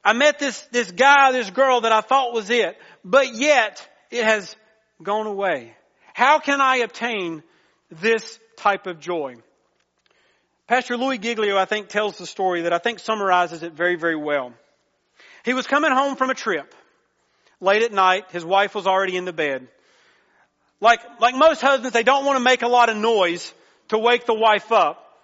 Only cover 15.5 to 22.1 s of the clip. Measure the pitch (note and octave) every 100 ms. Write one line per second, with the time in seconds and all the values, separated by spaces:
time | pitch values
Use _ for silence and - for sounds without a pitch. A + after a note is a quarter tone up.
15.5 | C4 B3+ C#4+ D4+ C4 C#4 C4 C4 C4 A3+
16.5 | D#3+ - - _ _ _ _ _ _ _
17.5 | _ F#3 G#3 A#3 G3 F#3 F#3 G3 F3 E3
18.5 | G3 G3+ G#3+ F#3 F#3+ F#3+ F3+ F3+ E3 D3+
19.5 | C3 B2+ _ _ _ _ _ _ _ _
20.5 | _ _ _ A3 A3+ - - A#3 B3+ D#4+
21.5 | D4+ C4 C4+ B3 A#3 A#3